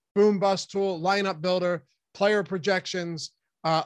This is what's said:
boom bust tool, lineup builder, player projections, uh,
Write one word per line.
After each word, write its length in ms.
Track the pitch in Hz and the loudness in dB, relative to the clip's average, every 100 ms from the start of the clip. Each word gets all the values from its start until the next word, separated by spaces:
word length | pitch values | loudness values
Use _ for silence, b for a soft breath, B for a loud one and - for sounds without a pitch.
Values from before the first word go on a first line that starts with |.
| _ | _
boom 260 | 202 208 196 | 2 4 4
bust 320 | 196 185 - | 2 0 -4
tool, 300 | 196 196 170 | -4 -2 -2
lineup 400 | 175 202 196 160 | 0 0 -2 -2
builder, 420 | 180 180 175 170 - _ _ | -2 0 0 -4 -8 _ _
player 300 | - 202 214 | 0 2 2
projections, 880 | 175 190 196 185 - 185 170 160 - _ _ _ 160 | 0 -4 0 -2 -2 -6 -6 -8 -12 _ _ _ 0
uh, 180 | 156 | 0